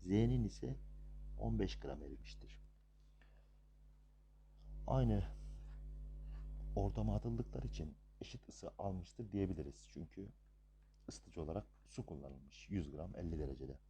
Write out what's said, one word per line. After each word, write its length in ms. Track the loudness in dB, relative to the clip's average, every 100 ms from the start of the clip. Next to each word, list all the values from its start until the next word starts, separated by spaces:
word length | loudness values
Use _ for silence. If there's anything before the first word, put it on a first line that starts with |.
Z'nin 420 | 6 8 10 8
ise 320 | 4 2 -2 -2 -6 -12 -10 -10 -8 -2
on 200 | 2 4
beş 200 | 2 0
gram 240 | -4 -4
erimiştir. 580 | -6 -10 -12 -12 -14 -16 -18 -20 -20 -20 -20 -20 -20 -20 -20 -20 -20 -20 -20 -20 -20 -20 -20 -20 -20 -18 -12 -6 2
Aynı 360 | 6 8 6 4 -2 -8 -10 -10 -10 -8 -8 -8 -8 -8 -6 -6 -6 0 4
ortama 400 | 4 4 4 4
atıldıkları 520 | 2 0 -2 -2 -2
için 280 | -2 -4 -6 -14 -12
eşit 280 | -10 -10 -12
ısı 200 | -12 -10 -4
almıştır 540 | -2 -2 -4 -8 -2
diyebiliriz. 580 | 2 4 2 -4 -8 -12
Çünkü 360 | -10 -10 -8 -10 -12 -20 -20 -20 -20 -20 -18 -12
ısıtıcı 320 | -12 -10 -4
olarak 240 | -2 -2 -4 -10 -12
su 200 | -8 -6
kullanılmış. 640 | -6 -8 -12 -14 -14 -2
Yüz 220 | 0 0
gram 240 | -2 -4 -2
elli 240 | -2 0
derecede. 380 | 0 -2 -6 -8 -12